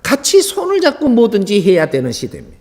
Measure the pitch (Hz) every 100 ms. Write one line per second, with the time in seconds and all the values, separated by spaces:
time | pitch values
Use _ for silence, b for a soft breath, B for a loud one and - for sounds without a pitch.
0 | - 285 - 392 - - 370 392 330 -
1 | 294 233 226 208 190 208 180 180 156 135
2 | 127 - 120 69 - -